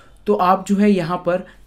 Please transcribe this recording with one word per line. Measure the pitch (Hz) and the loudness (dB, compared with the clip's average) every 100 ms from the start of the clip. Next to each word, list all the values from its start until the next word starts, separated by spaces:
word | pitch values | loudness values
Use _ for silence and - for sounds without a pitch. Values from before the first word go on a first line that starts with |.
| - - - | -20 -10 -4
तो | |
आप | 208 180 190 185 | 0 2 0 0
जो | 196 | 2
है | 208 | 2
यहाँ | 190 165 180 | 2 -2 -4
पर | 175 180 - - | -4 -4 -6 -20